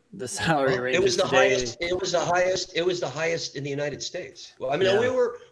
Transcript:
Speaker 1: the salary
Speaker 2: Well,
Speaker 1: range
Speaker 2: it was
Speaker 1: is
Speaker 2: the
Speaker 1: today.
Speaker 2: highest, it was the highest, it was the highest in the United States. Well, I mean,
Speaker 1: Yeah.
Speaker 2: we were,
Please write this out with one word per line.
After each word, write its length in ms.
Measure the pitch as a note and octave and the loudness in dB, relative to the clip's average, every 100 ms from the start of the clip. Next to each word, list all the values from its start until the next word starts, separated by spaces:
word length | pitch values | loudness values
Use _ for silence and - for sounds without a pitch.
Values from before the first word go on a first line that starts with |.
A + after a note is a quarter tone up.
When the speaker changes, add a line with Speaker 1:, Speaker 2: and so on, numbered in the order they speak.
| _ | _
Speaker 1:
the 140 | - B2 | -12 -8
salary 460 | - - D#3 C3+ | -4 0 2 2
Speaker 2:
Well, 80 | B2+ | 2
Speaker 1:
range 160 | B2 C#3+ | 2 2
Speaker 2:
it 60 | |
was 80 | - | 2
Speaker 1:
is 60 | A#2 | 2
Speaker 2:
the 60 | |
Speaker 1:
today. 140 | - C3 | 2 4
Speaker 2:
highest, 400 | C3 C3 B2 A#2 | 4 4 -2 -4
it 200 | E3+ F3+ | -4 -4
was 120 | F3+ | -2
the 80 | E3 | 0
highest, 560 | D3+ F3 F3+ F#3 - D#3 | 2 2 2 0 -2 -2
it 80 | |
was 160 | F3 F3 | 0 0
the 100 | E3 | -4
highest 460 | C3 E3 E3 - C3+ | -4 -2 -2 -4 -8
in 80 | |
the 60 | C#3 | -6
United 320 | C#3 D3 C3 | -4 -4 -6
States. 520 | - F3 - - - - | -8 -10 -12 -14 -20 -10
Well, 120 | C3 | -4
I 60 | D3 | 2
mean, 120 | F#3+ | 4
Speaker 1:
Yeah. 100 | G3 | 4
Speaker 2:
we 100 | B3 | 4
were, 260 | B3+ A#3+ - - | 2 0 -2 -14